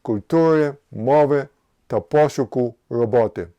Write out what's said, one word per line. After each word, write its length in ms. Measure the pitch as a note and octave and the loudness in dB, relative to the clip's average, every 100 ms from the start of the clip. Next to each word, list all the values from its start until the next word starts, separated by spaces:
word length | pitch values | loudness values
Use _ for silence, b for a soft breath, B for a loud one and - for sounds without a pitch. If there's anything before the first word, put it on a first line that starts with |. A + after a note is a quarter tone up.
культури, 720 | - G#2+ - E3 E3 D#3 D3 C#3+ _ | -6 -8 -2 0 2 2 0 -6 _
мови 560 | A2 A#2 D3+ C#3+ C#3+ - _ _ _ _ | -8 0 2 2 0 -4 _ _ _ _
та 120 | A2+ | -6
пошуку 760 | - D3+ D3+ - A#2 B2+ B2 - _ | 0 2 2 0 -4 -4 -4 -6 _
роботи. 580 | A#2+ A#2 A#2+ G#2+ G#2 E2+ | -4 0 2 0 -4 -12